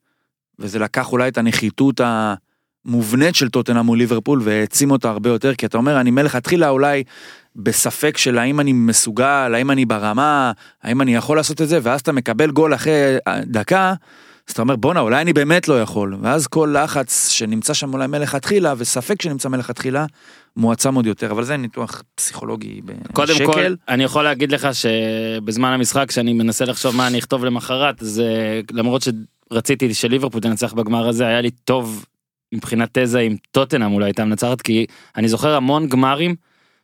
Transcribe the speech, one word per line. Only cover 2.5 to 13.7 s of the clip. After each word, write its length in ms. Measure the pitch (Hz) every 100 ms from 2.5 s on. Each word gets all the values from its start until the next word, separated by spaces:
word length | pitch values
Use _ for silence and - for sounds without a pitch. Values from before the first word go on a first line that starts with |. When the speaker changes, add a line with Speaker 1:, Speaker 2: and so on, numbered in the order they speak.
| _ _ _ -
Speaker 1:
המובנית 480 | 120 107 123 160
של 140 | 175 131
טוטנהאם 380 | 127 117 117 117
מול 120 | 117
ליברפול, 420 | 120 117 123 143
והעצים 460 | 107 107 107 - 143
אותה 200 | 135 117
הרבה 200 | 107 117
יותר, 240 | 113 135
כי 120 | 127 110
אתה 100 | 113
אומר, 220 | 135 143
אני 100 | 123
מלכתחילה 580 | 127 143 123 - 175 151
אולי 340 | 135 143 139 131 - - - _ -
בספק 600 | 107 - 120 - 151 147
של 200 | 135 120
האם 220 | 127 147
אני 120 | 143
מסוגל, 800 | 123 117 110 117 107 135 143 127
האם 160 | 117 135
אני 140 | 135
ברמה, 680 | 120 107 107 110 147 147 127 107 - _
האם 180 | 110 127
אני 120 | 131
יכול 220 | 117 123 151
לעשות 260 | 147 151
את 60 | 151
זה, 100 | 170
ואז 180 | 117 139
אתה 120 | -
מקבל 380 | 139 120 113 151
גול 240 | 143 156
אחרי 420 | 131 156 151 139 131 95 92
דקה, 500 | - 110 104